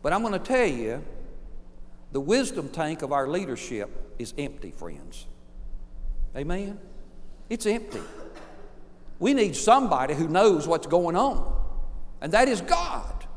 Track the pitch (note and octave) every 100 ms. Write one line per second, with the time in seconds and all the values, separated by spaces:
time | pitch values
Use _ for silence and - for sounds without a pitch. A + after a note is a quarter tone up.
0 | D3 F#3+ A3+ F#3+ - C4 A3 B2 A2 B2+
1 | - - - - - - - - - -
2 | - C3+ C#3 B3 B3+ - C#3+ - D#3 D#3+
3 | C3+ C#3+ C3+ F3 F3+ A#2+ - A2 G2+ -
4 | - - A2+ - C#3+ - G2 - E2+ D2
5 | C#2 - - - - - - - - -
6 | - - - C3 D3 F#3 G3+ G3+ - -
7 | - - - - - A#3 G#3+ A3+ - G#2
8 | - - - - - - - - - -
9 | - - G#3+ C#4 G#3 C#3 - B3+ A#3+ C#3
10 | C3+ D3 E3 E3+ G#3+ E3+ D#3 E3 D#3+ E3+
11 | E3+ F3+ C4+ A3+ - - - - - -
12 | - - D#3 G#3 C4 G#3+ - E4+ E4+ A#2+
13 | - - -